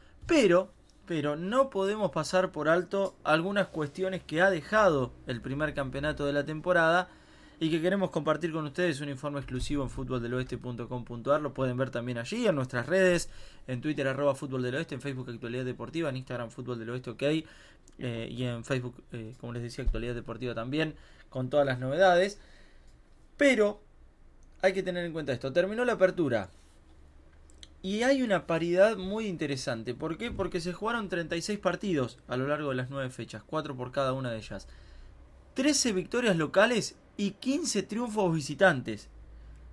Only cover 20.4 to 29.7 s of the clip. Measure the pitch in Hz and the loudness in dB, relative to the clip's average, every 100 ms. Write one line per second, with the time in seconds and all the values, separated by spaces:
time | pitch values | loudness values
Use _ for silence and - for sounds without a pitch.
20.4 | 123 113 120 151 156 147 - - - 131 | -6 -4 -4 -2 -2 -4 -18 -20 -12 -6
21.4 | 127 147 139 127 131 156 190 175 196 - | 0 2 2 2 0 6 6 6 4 -2
22.4 | - - - - - - - - - - | -18 -20 -20 -20 -20 -20 -20 -20 -8 4
23.4 | 285 226 208 - - - - - - - | 6 6 4 2 -14 -20 -20 -20 -20 -20
24.4 | - - 196 190 185 180 170 156 143 123 | -20 0 2 2 -2 -2 -4 -4 -4 -4
25.4 | 135 160 190 220 247 214 185 175 143 113 | 0 2 2 2 0 4 4 4 2 2
26.4 | 92 - - - - - - - - - | -2 -12 -20 -20 -20 -20 -20 -20 -20 -20
27.4 | - - - - 190 208 254 277 240 180 | -20 -20 -20 -10 -4 0 4 4 4 2
28.4 | - 165 170 180 214 196 185 214 214 160 | 2 0 2 6 6 4 -4 -4 -4 -4
29.4 | 147 135 - | -2 -4 -4